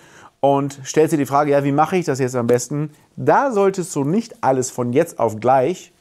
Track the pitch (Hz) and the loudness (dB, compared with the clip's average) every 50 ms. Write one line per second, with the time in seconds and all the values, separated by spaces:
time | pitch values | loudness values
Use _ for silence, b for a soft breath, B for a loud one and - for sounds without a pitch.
0 | B B B B B B B _ - 139 139 139 143 139 - - 131 - - 156 | B B B B B B B _ 0 2 2 2 -2 -4 -8 -12 -12 -4 0 2
1 | 156 147 165 147 135 120 139 143 151 143 143 143 139 143 139 147 156 - 190 185 | 2 2 2 0 -2 0 0 0 2 2 2 2 2 2 2 2 2 2 0 -2
2 | 160 160 135 127 135 123 131 123 117 117 123 120 - - 151 143 156 147 b b | -2 -2 -2 -2 -2 -2 -2 -2 0 2 0 0 0 -2 -6 -6 -6 -6 b b
3 | b b b - 127 139 165 220 277 277 226 202 196 196 190 190 165 - - 147 | b b b -4 0 2 2 2 2 0 0 2 2 0 0 -2 -6 -6 -4 -4
4 | 135 143 175 226 226 - - - - 131 135 131 123 - - - 123 120 123 135 | -2 0 0 -2 -2 -6 -8 -4 -2 0 0 0 -2 -4 -4 -6 -4 -2 0 0
5 | 127 - - - 113 110 107 107 113 123 135 135 127 156 185 - - - _ _ | 0 -2 -2 -2 -2 -2 -2 -2 0 2 2 4 2 0 -2 -6 -10 -20 _ _